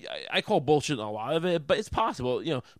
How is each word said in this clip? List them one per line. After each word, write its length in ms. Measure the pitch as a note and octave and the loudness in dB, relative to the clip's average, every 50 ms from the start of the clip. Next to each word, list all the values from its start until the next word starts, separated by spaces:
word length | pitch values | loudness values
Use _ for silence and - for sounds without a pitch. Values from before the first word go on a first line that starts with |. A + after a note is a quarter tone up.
| - - | -10 -10
I, 280 | - D2+ C2 - - | -10 -10 -8 -4 -2
I 40 | F#3 | -2
call 180 | - - G#3+ F3 | 0 2 0 2
bullshit 400 | C#3 C3 D#3 C#3+ - - D3+ A2+ | 4 4 4 4 4 0 -2 -2
on 60 | G#2+ | -2
a 60 | G#2+ | -4
lot 240 | G#2+ G#2+ A2 B2+ D#3 | -6 -6 -4 -2 -2
of 100 | E3 E3 | 0 2
it, 220 | F3+ F3 E3+ C#3+ | 2 0 0 2
but 100 | - F3+ | 0 0
it's 120 | C#3+ A3 - | 0 0 -2
possible. 540 | - - - - A#3+ - B2 B2 B2+ A2 G2+ | 0 0 0 0 0 -2 0 0 0 0 0
You 120 | D#3 D3+ | -2 -2
know, 80 | B2+ - - - | -2 -4 -8 -14